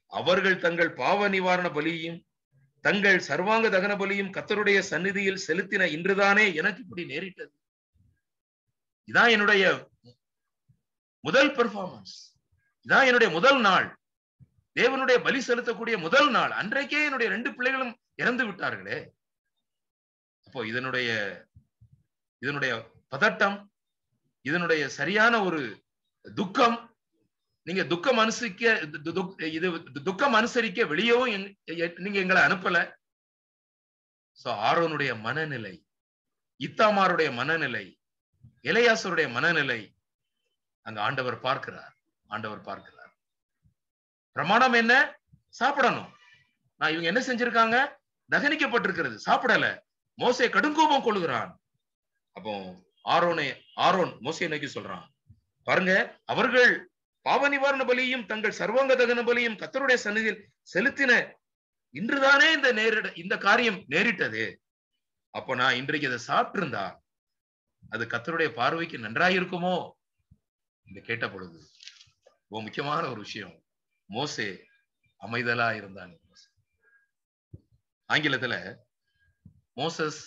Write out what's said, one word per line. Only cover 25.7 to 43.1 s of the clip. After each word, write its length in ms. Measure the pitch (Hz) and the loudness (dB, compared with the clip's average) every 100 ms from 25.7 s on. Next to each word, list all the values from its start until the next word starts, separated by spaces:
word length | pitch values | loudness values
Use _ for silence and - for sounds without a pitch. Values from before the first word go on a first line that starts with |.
| 95 _ _ _ _ 98 113 | -10 _ _ _ _ -10 -6
துக்கம், 420 | 185 226 233 233 - _ _ _ _ _ _ _ - | -4 2 2 2 -8 _ _ _ _ _ _ _ -6
நீங்க 160 | 190 | -4
துக்கம் 360 | 143 170 269 233 | -2 0 2 2
அனுசரிக்க, 540 | 220 - 233 180 233 208 | 2 -2 -8 0 2 2
து-, 180 | 151 156 | -2 -10
து-, 100 | 151 170 | -8 -6
து-, 380 | 185 - 160 | -6 -6 -6
இது 140 | 160 180 | -4 -4
து-, 320 | 165 - 139 | -4 -8 -8
துக்கம் 320 | 151 185 277 220 | -6 0 2 4
அனுசரிக்க 500 | 226 240 226 185 180 | 2 0 -2 -2 -2
வெளியவும் 460 | 151 233 240 254 | 0 2 4 2
எங்-, 220 | 196 202 - - 165 | -2 -8 -14 -12 -6
எ-, 180 | 170 175 | -6 -6
நீங்க 200 | 196 196 | -6 -2
எங்களை 220 | 185 185 | 2 4
அனுப்பல. 340 | 143 190 190 175 185 - _ _ _ _ _ _ _ _ _ _ _ _ _ - | 4 2 0 0 0 -8 _ _ _ _ _ _ _ _ _ _ _ _ _ -12
So 100 | 127 104 | -6 -2
ஆரோனுடைய 480 | 117 165 160 147 135 110 | 2 2 2 0 -2 -4
மனநிலை, 560 | 113 147 156 127 101 90 _ _ _ _ _ _ _ - | -4 -4 -6 -8 -10 -16 _ _ _ _ _ _ _ -12
இத்தாமாருடைய 720 | 147 - 214 196 185 165 151 | -6 2 2 4 2 2 0
மனநிலை, 520 | 120 139 160 135 110 90 _ _ _ _ _ - _ | -2 -2 -2 -4 -6 -10 _ _ _ _ _ -20 _
எலெயாசருடைய 640 | 135 214 240 220 196 165 139 | -2 2 4 2 0 -2 -2
மனநிலை 480 | 120 165 160 135 113 98 _ _ _ _ _ _ _ _ _ 110 | 0 0 2 0 -4 -10 _ _ _ _ _ _ _ _ _ -12
அங்க 140 | 107 | -6
ஆண்டவர் 360 | 107 135 127 113 | -4 -2 -4 -4
பார்க்கிறார், 540 | 127 135 - 87 - _ _ _ _ | -4 -4 -6 -14 -18 _ _ _ _
ஆண்டவர் 320 | 107 107 101 | -10 -10 -12
பார்க்கிறார். 500 | 101 95 - - - | -12 -14 -16 -20 -20